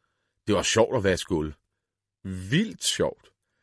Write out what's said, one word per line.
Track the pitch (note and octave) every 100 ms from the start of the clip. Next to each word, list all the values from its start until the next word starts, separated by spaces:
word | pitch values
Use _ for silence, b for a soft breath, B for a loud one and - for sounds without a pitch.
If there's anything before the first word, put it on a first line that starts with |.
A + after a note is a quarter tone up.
| _ _ _ _ -
Det |
var | G2+
sjovt | E2 A2 A2+ B2
at |
vaske | G2 F2 -
gulv. | E2 D2+ D2 _ _ _ _ _ _
Vildt | G2 F#2 F#2 D3 A3 -
sjovt. | - - D2+ - _ _ _ _